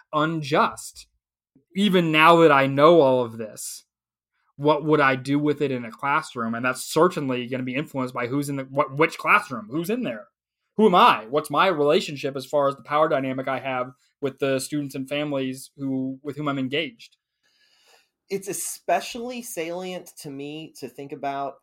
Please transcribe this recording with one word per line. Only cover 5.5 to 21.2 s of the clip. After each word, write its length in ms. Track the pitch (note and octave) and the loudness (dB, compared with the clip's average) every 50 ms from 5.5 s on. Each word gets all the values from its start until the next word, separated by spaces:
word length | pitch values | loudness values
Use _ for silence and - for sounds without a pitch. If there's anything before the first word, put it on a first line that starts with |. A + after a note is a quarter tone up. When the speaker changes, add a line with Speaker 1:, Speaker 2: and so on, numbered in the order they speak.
| C#3+ D3 | 0 0
Speaker 1:
it 100 | D3 C3+ | -2 -2
in 140 | B2+ A#2+ A#2+ | -2 -4 -6
a 60 | A2+ | -10
classroom? 640 | A2 - C#3+ C#3 D3 D#3 - - - B2 A2+ A2+ A#2 | -10 -6 -2 -2 0 0 -2 -4 -6 -6 -4 -4 -4
And 100 | A#2 B2+ | -2 -2
that's 180 | B2+ C3 - | -2 -4 -4
certainly 640 | - - - D#3 C#3+ - - E3 C#3+ C3 B2+ B2 A#2+ | -8 -2 2 2 4 4 2 -2 -4 -4 -4 -4 -4
gonna 180 | A#2+ C3 B2+ B2+ | -6 -6 -6 -6
be 100 | B2+ B2 | -4 -6
influenced 400 | C#3+ D#3 - - C3+ B2+ B2 B2+ | -6 -6 -6 -6 -6 -6 -6 -4
by 140 | A#2+ B2 A#2 | -6 -4 -4
who's 200 | C3+ C#3+ C#3+ C#3+ | -2 -4 -4 -4
in 80 | C#3 | -6
the, 80 | C3+ C3+ | -8 -8
what, 320 | C3+ C3+ C#3+ C#3 C3 C3+ | -2 0 0 0 0 0
which 220 | D3 E3 E3 - - | 0 0 0 0 -4
classroom, 500 | - D#3+ G3 G#3 - - C3 A2 G#2 G#2+ | -2 0 0 0 -2 -4 -10 -12 -10 -8
who's 200 | B2+ E3 E3+ F#3+ | -6 -6 -4 -4
in 120 | A3+ B3+ | -4 -4
there, 260 | A3+ C3 A2+ G#2+ - _ _ _ _ _ _ _ _ _ _ | -4 -6 -8 -10 -14 _ _ _ _ _ _ _ _ _ _
who 100 | G#3 A3 | 4 4
am 80 | G3 F3 | 6 6
I? 320 | F#3+ A#3+ A#3 C3 A2 A2 A2+ | 8 6 6 4 2 -2 -2
What's 220 | C#3 D#3 D#3 - | -2 -2 -2 0
my 160 | C#3+ D#3 F3+ | 2 2 2
relationship 680 | G3 E3+ D3 C#3+ D3 D#3+ G#3 - E3+ D3 C3 D3 C3+ C#3 | 2 2 2 4 4 4 2 0 -4 -8 -6 -6 -6 -6
as 100 | C3+ C3 | -8 -6
far 220 | - D3+ D3 C#3 C#3 | -2 0 0 2 0
as 80 | C3+ | 0
the 60 | - | -4
power 260 | - - D3 D3+ D#3+ D#3+ | -6 -2 0 2 2 2
dynamic 400 | D3+ C3 C3+ C3 C3 C3 C3 C3+ | 2 0 -2 -2 -4 -4 -4 -4
I 120 | C3 B2 | -6 -4
have 320 | C3 C3+ C3 B2+ B2 C3 - _ _ _ _ _ | -4 -4 -4 -4 -6 -8 -10 _ _ _ _ _
with 180 | C#3+ C3+ C3+ - | -6 -6 -4 -2
the 200 | C#3+ C3+ C3+ C3 | -2 -2 0 -2
students 360 | C3 - D3+ D3 C#3+ C3+ - | -4 -4 -6 -6 -6 -6 -8
and 140 | C#3 C3 - | -10 -8 -6
families 640 | C#3+ D3 D3+ D3 C#3+ C3+ C3+ C3 C3 C3+ - - _ | -6 -6 -4 -4 -4 -4 -4 -4 -6 -10 -14 -18 _
who, 420 | C#3+ C3+ C3+ C3 C3 C3 C3 C3+ C3+ | -8 -6 -4 -4 -4 -4 -6 -8 -10
with 140 | D3+ D3 C3 | -12 -10 -8
whom 120 | D3+ D3+ C#3+ | -6 -4 -4
I'm 100 | C#3 C#3 | -4 -4
engaged? 580 | C3 B2+ C#3 D#3+ D#3+ B2+ A#2 - - - _ _ _ _ _ _ _ _ _ _ _ _ _ _ _ _ _ _ _ _ _ _ _ - | -4 -4 -4 -4 -4 -6 -10 -16 -20 -20 _ _ _ _ _ _ _ _ _ _ _ _ _ _ _ _ _ _ _ _ _ _ _ -10
Speaker 2:
It's 180 | G3 F#3+ G3 G3+ | -10 -8 -8 -8
especially 920 | - - - - - - _ - F3 G3 - - - A#3 A#3 B3 B3+ A#3+ | -10 -8 -10 -10 -12 -8 _ -2 -2 -2 -2 -6 -10 -10 -10 -10 -10 -10
salient 680 | A#3 - - F3 D#3+ E3+ E3+ F3+ F#3 F#3 F3+ F3 F3+ - - - | -12 -10 -8 -8 -8 -6 -8 -8 -8 -8 -10 -10 -12 -16 -18 -16
to 100 | - D3 | -14 -14
me 420 | C3+ C#3 C#3+ D3 D3+ D#3 D#3 - - - | -12 -12 -12 -12 -12 -12 -14 -16 -16 -16
to 100 | C3+ A#2+ | -16 -14
think 240 | - D3 C#3 C#3 | -14 -16 -16 -14
about 440 | D3+ C3 | -12 -8